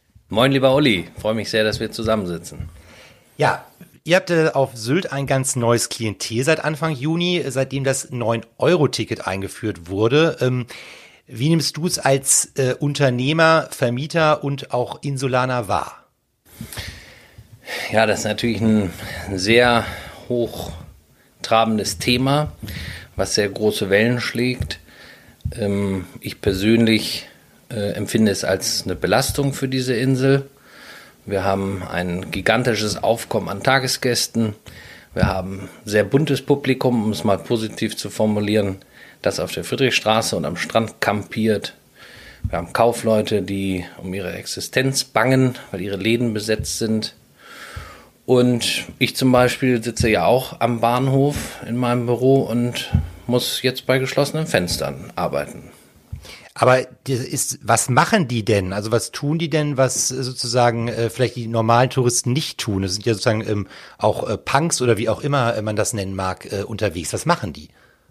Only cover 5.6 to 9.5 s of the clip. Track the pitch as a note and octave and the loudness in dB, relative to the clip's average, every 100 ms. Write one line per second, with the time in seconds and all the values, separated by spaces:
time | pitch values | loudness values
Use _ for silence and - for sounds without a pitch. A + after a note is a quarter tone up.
5.6 | A#2 A#2 - - A2 G2 - A2+ C3+ D#3+ | 2 2 0 -4 -6 -4 -4 -2 2 0
6.6 | D3+ D3 D#3+ C3+ D3 E3 F3 F3 C3+ C3 | 0 -4 -4 -2 -2 0 0 0 -2 -2
7.6 | C3 C3+ C3+ C3 - B2 A2+ A#2 - - | -2 -2 0 -2 -4 -4 0 -2 -4 0
8.6 | C3+ F3 C#3+ - G#2+ G#2+ - G2 F#2+ | 2 4 4 0 -4 -4 -4 -4 -6